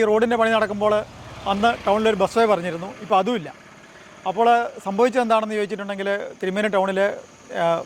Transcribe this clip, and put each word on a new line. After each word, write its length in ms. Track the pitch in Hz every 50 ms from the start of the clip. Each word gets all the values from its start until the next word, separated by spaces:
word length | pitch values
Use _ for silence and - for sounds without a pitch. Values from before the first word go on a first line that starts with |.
ഈ 20 | 226 214
റോഡിൻ്റെ 280 | 214 220 226 233 240 233
പണി 100 | 226 226 226
നടക്കുമ്പോൾ 360 | 220 - 190 208 202 208 214 208 208 220 - - - - - - - - 196 196
അന്ന് 180 | 202 208 233 233 - -
ടൗണിലൊരു 320 | 208 196 214 220 220 220 190 196
ബസ് 140 | 180 - 233
വേ 60 | 226 214 208
പറഞ്ഞിരുന്നു, 360 | 170 170 180 160 170 175 196 - - 208
ഇപ്പോൾ 140 | 175 214 185
അതുമില്ല. 280 | 190 208 247 220 151 139 - - - - - - - - - - - - - - - 190
അപ്പോൾ 200 | 180 202 233 240 240 233 233 - - 226 -
സംഭവിച്ചത് 360 | 196 196 196 240 254 220 254 240
എന്താണെന്ന് 300 | 220 226 220 214 214 214 214
ചോദിച്ചിട്ടുണ്ടെങ്കിൽ 500 | 208 185 208 196 202 196 202 196 196 202 202 202 214 - - -
തിരുമേനി 280 | - 185 185 202 208 214 202
ടൗണിൽ, 220 | 196 190 196 190 190 196 202 - - - - - - - - - 196 170
ആ, 20 | 165 165 165 -